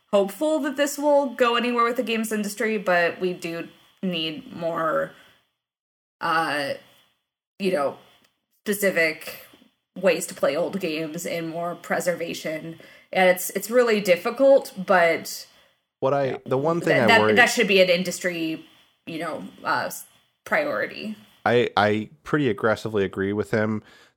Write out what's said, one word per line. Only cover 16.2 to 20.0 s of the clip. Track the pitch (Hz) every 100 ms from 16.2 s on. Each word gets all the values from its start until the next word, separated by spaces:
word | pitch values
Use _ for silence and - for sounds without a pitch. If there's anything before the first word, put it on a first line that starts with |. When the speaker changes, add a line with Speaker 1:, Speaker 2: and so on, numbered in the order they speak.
| 135 - -
Speaker 2:
the | 131
one | 151 170
thing | 170
Speaker 1:
th-, | 151
Speaker 2:
I | 123
Speaker 1:
that, | 226
Speaker 2:
worry | 214
Speaker 1:
that | 214 233
should | 240 202
be | 190
an | 180
industry, | 175 180 - 185 170 160 160 - _ _ _ -
you | 160
know, | 160 - 95 -
uh, | - 131 95
s-, | -